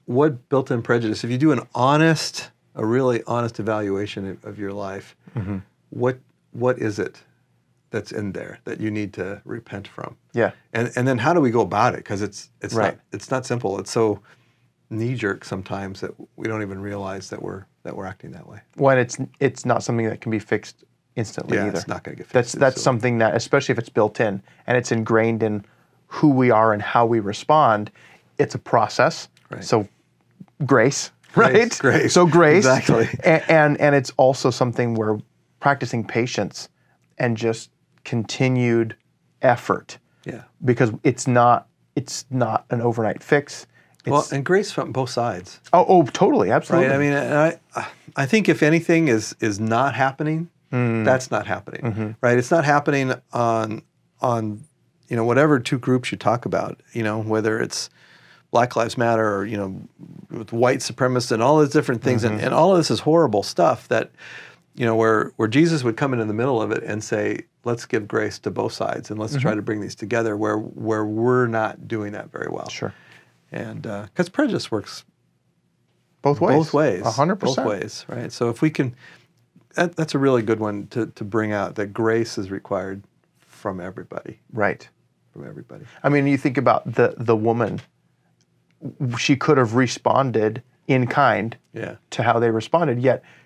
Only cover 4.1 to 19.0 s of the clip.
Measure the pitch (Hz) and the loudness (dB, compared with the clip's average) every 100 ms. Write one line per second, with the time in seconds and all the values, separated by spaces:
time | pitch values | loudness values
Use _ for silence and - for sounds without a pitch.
4.1 | 107 95 87 107 101 98 101 98 98 - | -8 -10 -12 -14 -12 -10 -8 -10 -12 -16
5.1 | _ - 120 95 98 - _ - 117 127 | _ -12 -8 -6 -8 -10 _ -14 -4 -2
6.1 | 127 _ _ _ 120 123 123 107 101 - | -4 _ _ _ -4 -2 0 -4 -4 -6
7.1 | - _ _ _ _ _ _ _ 110 - | -8 _ _ _ _ _ _ _ -12 -8
8.1 | - 101 87 - - - - 107 107 101 | -8 -8 -8 -12 -14 -12 -8 -6 -6 -8
9.1 | 104 92 101 - 117 - 98 101 - - | -8 -10 -10 -12 -14 -12 -14 -14 -16 -16
10.1 | - _ 120 104 - _ 113 82 - 127 | -16 _ 0 0 -2 _ -4 -4 -2 0
11.1 | 123 143 175 127 117 92 104 120 - - | 0 2 4 4 2 2 2 0 0 -6
12.1 | 101 101 - - _ 98 110 98 - _ | -6 -6 -8 -20 _ -6 0 0 -2 _
13.1 | 107 - 131 123 120 104 98 98 120 110 | -12 -6 -6 -4 -4 -4 -6 -4 0 0
14.1 | 101 _ _ _ _ _ _ - 110 120 | 0 _ _ _ _ _ _ -12 -6 -4
15.1 | 123 104 90 - 95 95 98 95 95 98 | -4 -4 -6 -8 -10 -8 -8 -10 -10 -12
16.1 | - - - 110 110 98 95 101 101 95 | -12 -18 -10 -8 -6 -8 -10 -10 -10 -10
17.1 | 98 - 107 95 95 - _ - - 95 | -10 -12 -12 -12 -12 -16 _ -14 -12 -12
18.1 | 95 - 92 - 104 _ - 139 131 | -14 -18 -20 -20 -20 _ 2 4 4